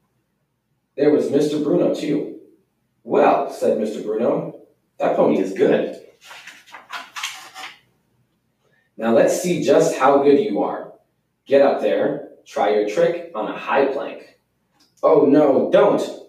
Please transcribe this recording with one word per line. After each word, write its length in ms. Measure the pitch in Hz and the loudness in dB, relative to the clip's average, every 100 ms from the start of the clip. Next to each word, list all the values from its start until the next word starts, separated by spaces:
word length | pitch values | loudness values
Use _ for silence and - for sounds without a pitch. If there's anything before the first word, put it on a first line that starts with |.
| _ _ _ _ _ _ _ _ _ - | _ _ _ _ _ _ _ _ _ -2
There 140 | 151 | 2
was 200 | 135 113 | 2 0
Mister 300 | 143 151 151 | 0 0 -2
Bruno 340 | - 175 - | -2 0 0
too. 440 | - - - - - - _ _ _ _ _ - | -2 -4 -4 -6 -14 -20 _ _ _ _ _ -4
"Well," 420 | 143 - - - | 2 2 2 -2
said 280 | - 117 110 | -4 -2 -2
Mister 240 | 107 - | -4 -6
Bruno, 580 | 107 110 - - - - - _ _ - | -6 -2 -2 -2 -6 -14 -20 _ _ -6
"that 180 | - - | -2 2
pony 220 | - - | 2 0
is 160 | - | -2
good." 440 | - - - - - - _ - - - - _ - - - - - - - - - - - _ _ _ _ _ _ _ _ _ _ _ - | 0 0 0 -2 -10 -20 _ -20 -20 -20 -20 _ -20 -18 -18 -16 -14 -14 -14 -20 -18 -18 -20 _ _ _ _ _ _ _ _ _ _ _ -6
"Now 160 | 113 | 0
let's 260 | 123 - - | 2 2 0
see 220 | 180 160 | -2 -2
just 340 | - 160 - - | 2 2 2 0
how 260 | 143 139 | 2 4
good 180 | 143 135 | 4 4
you 220 | - - | 2 -2
are. 300 | - - - - _ _ _ _ - | -4 -6 -12 -20 _ _ _ _ 0
Get 160 | 135 | 2
up 180 | 139 - | 4 0
there, 520 | - - - - - - | -2 -2 -2 -4 -12 -20
try 300 | - - 208 | -10 -4 0
your 120 | 208 - | 0 0
trick 460 | 170 170 - - | 0 0 -2 -8
on 140 | - 135 | -10 -8
a 80 | - | -8
high 300 | - 139 139 | -4 0 0
plank." 520 | - - - - _ _ _ _ _ _ _ | -4 -10 -14 -20 _ _ _ _ _ _ _
"Oh 220 | - 156 | 2 4
no, 460 | 135 151 185 - - | 6 4 4 2 2
don't, 320 | 196 - - - - | 4 4 0 -4 -10